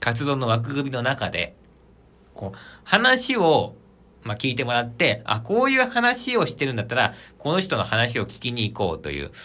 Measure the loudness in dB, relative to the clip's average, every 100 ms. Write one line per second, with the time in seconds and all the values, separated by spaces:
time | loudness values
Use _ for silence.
0 | -2 0 0 0 2 2 0 -2 -2 -2
1 | -2 -2 -2 -4 -6 -8 -20 _ _ -20
2 | _ _ _ -12 -12 -12 -20 -16 0 4
3 | 6 4 2 2 4 4 2 -6 -20 _
4 | -20 -14 -8 -4 -2 -2 0 0 -2 0
5 | 0 0 0 -2 0 2 2 2 2 2
6 | 0 0 0 0 0 -2 -4 -2 -2 2
7 | 0 0 -20 -8 -2 0 0 0 0 2
8 | 2 0 -4 -6 -6 -2 -2 0 -2 -2
9 | -6 -6 -8 -12